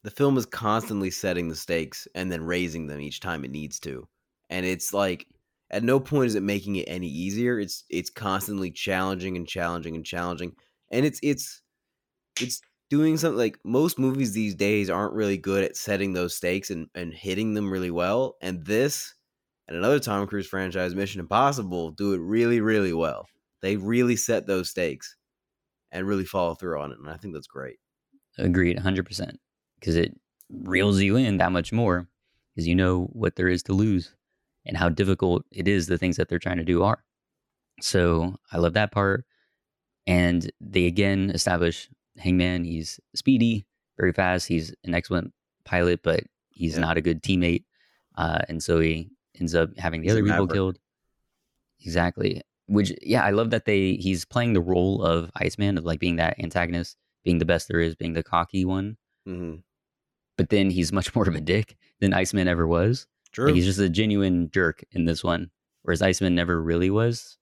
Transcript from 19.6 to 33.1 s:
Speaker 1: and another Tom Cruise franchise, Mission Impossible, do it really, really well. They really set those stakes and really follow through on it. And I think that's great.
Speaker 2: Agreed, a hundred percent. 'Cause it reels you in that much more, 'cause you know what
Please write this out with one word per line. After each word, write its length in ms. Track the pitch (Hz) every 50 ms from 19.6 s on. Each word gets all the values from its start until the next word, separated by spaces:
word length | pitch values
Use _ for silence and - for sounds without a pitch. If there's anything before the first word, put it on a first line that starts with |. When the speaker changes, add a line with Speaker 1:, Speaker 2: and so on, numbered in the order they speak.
| _ -
Speaker 1:
and 80 | 80
another 240 | 87 95 117 143 147
Tom 260 | - 110 104 101 101
Cruise 220 | 95 107 101 90 -
franchise, 460 | - 95 95 92 87 95 90 90 87
Mission 260 | 98 98 98 98 95
Impossible, 720 | 85 82 98 113 135 139 143 131 104 90 90 87 85 80
do 200 | 76 - 101 101
it 60 | 98 90
really, 420 | 82 92 107 117 117 120 120 117
really 320 | 107 110 110 107 98 92
well. 360 | 82 80 82 78 60 50 - _ _ _ _ _ _ _
They 140 | - 95 104
really 400 | 104 92 104 117 120 123 120 120
set 300 | 110 - - 113 95 -
those 220 | 98 98 92 90 -
stakes 480 | - 95 90 80 69 67 - - - _ _ _ _ _ _ _ _ _ _ _ _ _ _ _
and 140 | - 90 95
really 180 | 98 104 95 92
follow 280 | - - 95 87 85 82
through 260 | - 92 87 80 73
on 100 | 73 71
it. 60 | 60 53
And 100 | 67 76
I 80 | 80
think 160 | 85 101 98
that's 140 | 82 73 67
great. 300 | - _ 67 67 65 - _ _ _ _ _ _ _ _ _ _ _ _
Speaker 2:
Agreed, 400 | - - 92 87 92 90 87 90 -
a 40 |
hundred 240 | 90 95 98 92 90
percent. 320 | - - - - - - - _ _ _ _ _ _ _ _
'Cause 140 | - - 80
it 200 | 85 - - - _ _ _ _ _ - _
reels 520 | 92 87 - 95 92 90 98 104 101 95
you 160 | 101 98 104
in 220 | 127 131 113 101 92
that 120 | 90 90
much 200 | 92 87 82 -
more, 360 | - 113 120 101 87 90 90 _ _ _ _ _ _ _ _ _ _
'cause 120 | - 80 85
you 60 | 87
know 320 | 92 92 90 90 90 90
what 280 | -